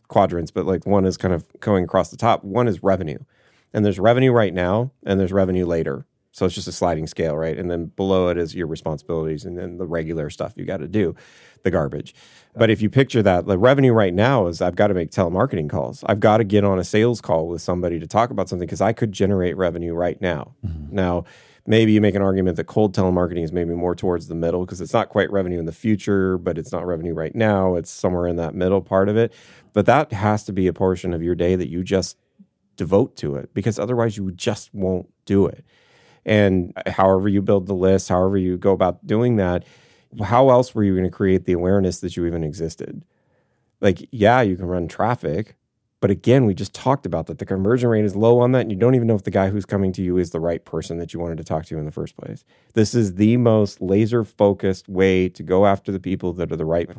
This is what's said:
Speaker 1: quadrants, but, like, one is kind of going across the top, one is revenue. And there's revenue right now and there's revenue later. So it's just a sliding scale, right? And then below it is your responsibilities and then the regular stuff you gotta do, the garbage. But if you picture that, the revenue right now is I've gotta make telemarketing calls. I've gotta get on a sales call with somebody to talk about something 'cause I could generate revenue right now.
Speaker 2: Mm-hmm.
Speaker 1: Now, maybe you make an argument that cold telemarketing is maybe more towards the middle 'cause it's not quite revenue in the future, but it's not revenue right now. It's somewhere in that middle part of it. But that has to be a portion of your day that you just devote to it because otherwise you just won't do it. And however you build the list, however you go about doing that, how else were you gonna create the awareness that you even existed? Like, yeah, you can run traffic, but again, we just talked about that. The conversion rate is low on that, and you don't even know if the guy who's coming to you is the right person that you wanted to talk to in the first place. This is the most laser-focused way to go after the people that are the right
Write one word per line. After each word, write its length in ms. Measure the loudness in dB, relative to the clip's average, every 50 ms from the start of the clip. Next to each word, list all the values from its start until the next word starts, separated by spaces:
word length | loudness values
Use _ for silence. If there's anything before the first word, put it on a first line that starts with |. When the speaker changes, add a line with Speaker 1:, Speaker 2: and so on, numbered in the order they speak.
| _
Speaker 1:
quadrants, 460 | -2 2 2 2 4 2 -2 -6 -6 -4
but, 120 | -4 -2
like, 220 | -2 -2 -2 0
one 200 | 0 2 2 2
is 100 | 2 -2
kind 180 | -2 -2 -2 -2
of 100 | -2 -6 _ _ -10
going 240 | -2 0 0 0 0
across 280 | 0 0 0 0 0
the 60 | -4
top, 280 | -2 0 0 0 0 -2
one 240 | -4 -2 0 0 0
is 160 | -2 -2 0
revenue. 340 | 0 0 0 -2 -6 -8 -12 -14 _ _ _ _ _ _ _ _ _ -4
And 100 | 0 0
there's 140 | 0 0 2
revenue 320 | 2 4 4 4 4 4
right 240 | 4 4 2 2 0
now 380 | -2 0 0 0 0 -2 -4 _ _ -4
and 140 | -2 0 0
there's 140 | 0 0 2
revenue 340 | 0 0 2 0 -2 0
later. 400 | 0 -2 -2 -2 -4 -6 -8 -10 _ _ _ _ _
So 140 | -8 -2 -2
it's 100 | -2 -2
just 140 | -4 -10 -10
a 40 | -6
sliding 340 | -2 -2 -2 -2 -2 -6
scale, 280 | -8 -6 -4 -4 -4 -2
right? 220 | -4 -4 -4 -4 -6
And 120 | -6 -6
then 160 | -4 -6 -6 -8 -6
below 320 | -4 -2 0 2 2 2 0
it 80 | 0
is 180 | -2 -4 -6 -6
your 120 | -6 -6
responsibilities 800 | -6 -6 -8 -6 -6 -8 -8 -6 -6 -4 -4 -4 -4 -6 -6 -8
and 100 | -10 -10 -10
then 200 | -10 -10 -10 -10
the 80 | -8
regular 420 | -6 -6 -6 -6 -6 -6 -6 -6 -8
stuff 240 | -8 -8 -10 -10 -10
you 120 | -12 -10
gotta 200 | -8 -8 -8 -8
do, 300 | -4 -2 -2 0 -2 -2 -6 -14 -20 -20 -20 -20 -20 _ _ -4
the 80 | -2
garbage. 440 | 0 0 -2 -2 -4 -8 -10 -12 -18 _ -20 -20 _ -20 _ _ -2
But 140 | 2 2 2
if 140 | 2 2 0
you 80 | 0
picture 320 | 2 2 2 2 2 2 4
that, 240 | 4 4 2 2
the 100 | 0 0
revenue 380 | 4 4 4 6 6 4 4 6
right 180 | 4 4 2 4
now 340 | 2 2 4 4 2 2
is 140 | 0 -2 -2
I've 160 | -4 -2 0
gotta 160 | 2 2 2 2
make 180 | 0 -2 -4
telemarketing 600 | -2 -2 0 0 2 0 0 0 0 -4 -4 -4
calls. 340 | -4 -4 -4 -6 -8 -8 -2
I've 140 | -2 0 2
gotta 240 | 4 4 4 4 2
get 180 | 4 2 2 4
on 160 | 4 2 0
a 60 | -2
sales 380 | 0 0 2 2 2 0 -2 -2
call 260 | -2 0 0 0 -2
with 140 | -6 -8 -4
somebody 360 | -4 -4 -2 -2 -4 -4 -4
to 60 | -6
talk 220 | -2 0 0 0 0
about 220 | 0 -4 -4 -4
something 180 | -4 -6 -6 -6
'cause 140 | -4 -2 0
I 100 | -2 0
could 200 | 0 -4 -4 -2
generate 440 | -2 0 0 0 0 0 -2 -2
revenue 380 | -2 -2 -2 -2 -4 -6 -6 -4
right 260 | -2 -2 -4 -4 -4
now. 320 | -4 -4 -4 -4 -6 -12 -16 _ -12
Speaker 2:
Mm-hmm. 280 | -10 -10 -10 -12 -8 -4
Speaker 1:
Now, 300 | -2 -2 0 0 -2 -4 -8 -16 -20 _ _ _ _ -2
maybe 260 | 2 4 4 6 6 4
you 100 | 4 4
make 120 | 4 2
an 60 | 2 0
argument 340 | 0 0 2 0 0 -2 -2
that 60 | -6
cold 300 | -4 0 0 0 0 2
telemarketing 480 | 0 0 2 2 2 0 0 -2 -4 -6
is 80 | -4
maybe 220 | -4 -4 -4 -4 -4
more 220 | -4 -2 -4 -4
towards 340 | -2 -2 -2 -2 -2 -4 -8
the 60 | -8
middle 300 | -4 -4 -2 -2 -2 -4
'cause 160 | -6 -8 -12 -10
it's 100 | -4 -2
not 160 | -2 -2 0
quite 240 | 0 -2 -2 0 0
revenue 260 | -4 -4 -2 -4 -6
in 60 | -6
the 80 | -8 -10
future, 640 | -6 -2 -2 -2 -2 0 -2 0 0 0 0 -2
but 220 | -2 -4 -4 -6 -6
it's 120 | -8 -8
not 160 | -8 -8 -6
revenue 280 | -4 -6 -6 -6 -6 -6
right 200 | -6 -6 -6 -4
now. 420 | 0 0 2 2 2 2 0 0
It's 140 | -2 -4 -8
somewhere 360 | -10 -6 -4 -2 -2 -2 -2
in 100 | -2 -2
that 180 | -4 -4 -6 -4
middle 280 | -2 -2 0 0 0 -2
part 260 | 0 0 0 0 2
of 80 | 2
it. 160 | 0 0 -2 -4 -10 -20 -20 -20 -20 _ _ -2
But 140 | 0 4
that 260 | 4 4 4 2 0 -4
has 320 | -2 0 0 0 0 -4
to 80 | -6 -4
be 140 | -2 0
a 80 | -2 0
portion 400 | 0 0 0 0 -2 -4 -6 -6
of 80 | -4 -2
your 120 | -4 -2
day 220 | 0 0 0 0
that 120 | 0 -2 -4
you 120 | -6 -6 -4
just 360 | -2 -2 -2 -2 -2 -8 _ _ _ _ _ -20 _ _ _ _ _ _
devote 400 | -8 -6 0 2 2 2 0 _
to 200 | -8 -8 -6 -6
it 120 | -6 -10 -8 -8
because 240 | -4 -4 -4 -2 -2
otherwise 400 | -4 -4 0 0 0 -2 -2 -4
you 120 | -8 -8 -8
just 420 | -6 -4 -4 -4 -6 -8 -14 -8
won't 340 | -6 -4 -2 -2 -4 -6 _ _ _ _
do 220 | 0 2 2 2
it. 180 | 2 0 -6 -18 _ _ _ _ _ _ _ _ _ _ _ -2 0
And 440 | 2 4 4 4 2 0 -2 -4 -8 -10 -8 -6
however 400 | 0 2 4 4 4 4 2 2
you 120 | 0 0
build 280 | 2 2 2 0 0 -2
the 60 | -4
list, 340 | 0 2 4 2 2 2 0
however 280 | 0 2 2 2 2
you 200 | 0 0 0 -2 0
go 140 | 0 0 2
about 340 | 2 2 0 -2 -4 -6
doing 300 | -2 0 0 2 2 2
that, 260 | 2 0 0 0 -2 -4 _ _ _ _ _ _ _ _ _ -10 -8 -4
how 260 | 0 4 4 6 6
else 240 | 6 6 4 2 0
were 80 | 0 2
you 140 | 2 2
gonna 120 | 2 0 -2
create 360 | -2 0 2 2 2 2 2
the 80 | 0 0
awareness 480 | 0 2 2 2 2 2 0 -2 -4
that 160 | -6 -8 -6
you 100 | -4 -4
even 160 | -2 -2 -4 -6
existed? 640 | -6 -6 -6 -8 -8 -8 -10 -14 -14 -14 -16 -18 _ _ _ _ _ _ _ _ _ _ _ _ _ _ -2
Like, 280 | 0 0 0 0 -4 -12
yeah, 300 | -2 2 4 4 6 6 4
you 140 | 2 0
can 100 | -2 -4
run 220 | -4 -4 -4 -4 -6
traffic, 640 | -4 -2 -2 -2 -2 -2 -4 -4 -4 -4 -6 -8 -12 _ _ _ _ _ _ _ _ -4
but 100 | 0 0
again, 340 | 0 0 2 4 4 6 6
we 80 | 4 0
just 220 | -2 -4 -10 -10
talked 320 | -6 -2 -2 -2 -2 -2
about 220 | -4 -4 -4 -4 -6
that. 100 | -10 -10
The 80 | -8
conversion 440 | -6 -4 -2 2 2 2 2 2 2
rate 140 | 2 2 0
is 120 | 0 0
low 240 | 2 4 6 6 6
on 100 | 6 4 2
that, 100 | 2 0
and 100 | 0 -2
you 40 |
don't 200 | 2 2 4 4
even 100 | 4 2
know 80 | 2 0
if 80 | 0 0
the 80 | -2
guy 200 | 0 0 2 2
who's 140 | 0 -2 -4
coming 280 | -2 -2 0 0 0 -2
to 100 | -2 -2
you 140 | 0 0 0
is 120 | 0 0
the 100 | -2 -4
right 240 | -2 -2 -4 -4 _
person 340 | -8 -8 -8 -6 -6 -8 -8
that 160 | -8 -8 -8
you 60 | -8
wanted 180 | -8 -6 -8 -8
to 60 | -8
talk 200 | -6 -6 -6 -6
to 120 | -6 -8 -8
in 60 | -8
the 80 | -8 -8
first 240 | -8 -10 -10 -12
place. 280 | -14 -14 -14 -14 -16 _ _ _ _ _ _ 0
This 180 | 2 2 2 4
is 220 | 2 2 2 2
the 220 | 4 4 4 4
most 440 | 4 4 4 4 4 4 2 -2 -6
laser-focused 1080 | -2 0 2 2 2 2 2 0 -2 -2 _ 2 4 4 4 2 0 -2 -2 -2 -6 -6
way 400 | 0 2 4 4 4 4 2 0
to 160 | -2 -8 -4
go 200 | 0 2 4 4
after 280 | 4 4 2 -2 -6 -8
the 80 | -6
people 320 | -4 -6 -6 -4 -4 -6 -4
that 180 | -4 -6 -6
are 60 | -4
the 80 | -4 -4
right 280 | -2 -2 -2 -2 -4 -6